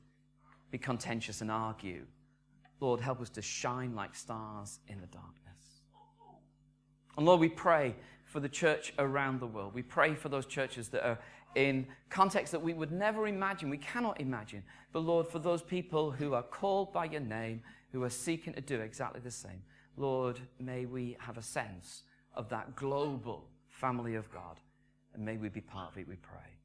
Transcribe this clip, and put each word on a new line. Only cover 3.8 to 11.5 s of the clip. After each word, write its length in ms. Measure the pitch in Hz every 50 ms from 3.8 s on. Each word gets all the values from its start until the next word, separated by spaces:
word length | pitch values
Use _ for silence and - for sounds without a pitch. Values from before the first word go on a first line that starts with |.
| 127 123 117
like 200 | 107 98 - -
stars 680 | - - - 113 110 110 107 107 104 101 101 - - - -
in 140 | 104 98
the 40 | 90 87
darkness. 760 | - 92 92 - - - - - - - - - - - _ _ - - - - _ - - - - - - _ _ _ _ - _ _ _ _ _ _ _ - -
And 120 | 147 151
Lord, 120 | 170 185 170
we 120 | 165 160
pray 440 | 160 - - 185 170 156 143 123 104 - - - - - -
for 160 | - - 151
the 80 | 139 143
church 460 | - - 170 156 151 - - - - -
around 400 | 139 135 135 143 139 135 131 127
the 80 | 123
world. 280 | 117 110 104 98 98 101
We 80 | 123
pray 320 | 123 - - 170 147 160 156
for 160 | - - 151
those 160 | 139 135 127
churches 420 | - - 143 135 123 - 123 113 -
that 180 | - - -
are 120 | 120 117 113 - - - - - -